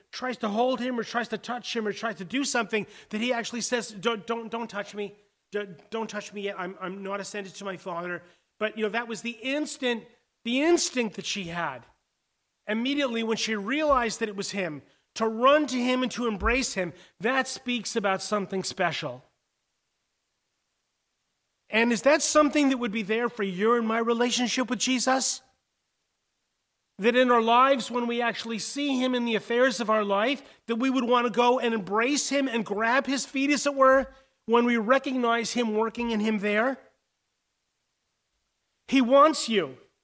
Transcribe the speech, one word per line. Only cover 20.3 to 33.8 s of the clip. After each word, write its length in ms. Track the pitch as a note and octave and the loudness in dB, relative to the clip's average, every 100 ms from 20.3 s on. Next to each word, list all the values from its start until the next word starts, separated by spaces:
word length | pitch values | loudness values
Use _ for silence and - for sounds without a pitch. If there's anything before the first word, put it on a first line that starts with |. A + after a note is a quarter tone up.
| _ _ _ _ _ _ _ _ _ _ _ _ _ _ | _ _ _ _ _ _ _ _ _ _ _ _ _ _
And 240 | G#3+ A#3 | 0 2
is 80 | A3 | 4
that 180 | C4+ D4+ | 4 4
something 480 | - D4+ D4 D4+ C#4 | 4 4 4 4 2
that 80 | C4 | 2
would 160 | A#3+ | -2
be 100 | A3 | -4
there 280 | F#3+ A3 A#3+ | -2 -2 -2
for 120 | A3+ | -2
your 360 | G3 F3+ G#3+ A#3+ | -4 0 2 2
and 100 | A3 | 2
my 100 | A3+ | 0
relationship 720 | A#3 A#3 B3 A#3 A#3+ - A#3 | 0 2 2 0 0 0 -2
with 120 | A#3+ | -2
Jesus? 600 | - B3+ C4 C4 - - - _ _ _ _ _ _ _ _ _ _ _ _ _ _ - | 0 0 2 2 0 -4 -10 _ _ _ _ _ _ _ _ _ _ _ _ _ _ -2
That 140 | G#3 | 2
in 160 | A#3+ B3+ | 4 6
our 100 | A#3+ | 4
lives, 520 | A3+ A#3+ C4+ C#4 - | 6 6 6 4 0
when 160 | A#3+ A#3+ | -4 -2
we 120 | A#3+ | -2
actually 380 | A#3 - A3+ A3+ | -2 -4 -6 -6
see 400 | - C#4 C#4+ C4 | -6 -4 -2 0
him 160 | B3+ | 0
in 100 | B3 | 0
the 120 | A#3 G#3+ | 0 -2
affairs 420 | - A#3 C4 A#3 | 0 2 2 2
of 100 | G#3+ | 0
our 140 | A3 | 0
life, 400 | G3+ G3 A3+ C#4+ - - - | 2 0 0 -2 -8 -12 -6
that 100 | A#3 | 0
we 140 | C4 | 0
would 140 | C4 | 2
want 220 | A#3+ B3 A#3+ | 2 2 2
to 40 | |
go 280 | A3 A#3+ B3+ | 4 4 4
and 120 | A#3+ | 2
embrace 560 | A3+ F3+ G#3 A#3+ C#4+ - | -2 -2 0 0 0 0
him 200 | C#4 C4+ | 0 0
and 160 | A#3 | -2
grab 420 | G#3 G3+ A3+ B3+ C4 | -4 -2 0 2 0
his 180 | C4+ | -2
feet, 260 | - C4+ C#4 | -4 -2 0
as 160 | C#4+ C#4+ | 2 0
it 80 | |
were, 320 | C#4 | 4